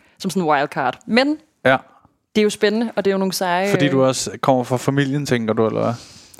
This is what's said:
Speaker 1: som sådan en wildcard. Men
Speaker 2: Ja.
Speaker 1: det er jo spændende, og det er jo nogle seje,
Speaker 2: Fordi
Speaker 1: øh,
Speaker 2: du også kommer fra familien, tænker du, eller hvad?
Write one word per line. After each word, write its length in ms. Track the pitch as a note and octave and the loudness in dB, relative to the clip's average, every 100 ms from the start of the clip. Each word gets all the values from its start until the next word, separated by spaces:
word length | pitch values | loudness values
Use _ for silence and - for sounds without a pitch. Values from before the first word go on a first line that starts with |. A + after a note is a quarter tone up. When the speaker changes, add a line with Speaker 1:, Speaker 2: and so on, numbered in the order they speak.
| _ - | _ -10
Speaker 1:
som 120 | G3 | -6
sådan 120 | F#3+ | -2
en 60 | D#3+ | 2
wildcard. 500 | C#3+ D3 D#3+ B2+ - - | 2 0 -2 -4 -4 -2
Men 320 | A3+ C#4 D4+ _ _ | 0 0 -2 _ _
Speaker 2:
Ja. 120 | B2+ C3 - _ _ _ _ | 2 2 0 _ _ _ _
Speaker 1:
det 60 | G#3+ | 0
er 40 | |
jo 60 | G#3 | 0
spændende, 420 | - G#3 G#3+ A3+ - | 2 0 0 -4 -2
og 80 | |
det 60 | G3 | -2
er 20 | |
jo 40 | F#3+ | 0
nogle 140 | F#3+ | -2
seje, 380 | F3+ F#3 F3 G3 | -2 -2 0 0
Speaker 2:
Fordi 160 | G3+ C#3+ | 2 2
Speaker 1:
øh, 60 | |
Speaker 2:
du 120 | C3+ | 2
også 340 | C3 B2+ - G#2+ | 2 0 -6 -4
kommer 220 | - B2+ | 0 2
fra 120 | A#2+ B2 | 2 -2
familien, 500 | - C#3 C#3 D3 C#3+ | 0 0 0 -2 -2
tænker 280 | B2 A2 | -2 0
du, 120 | A2 A2 | 0 0
eller 160 | A2 | 0
hvad? 120 | A2+ A#2 - - - | -2 -4 -10 -20 -20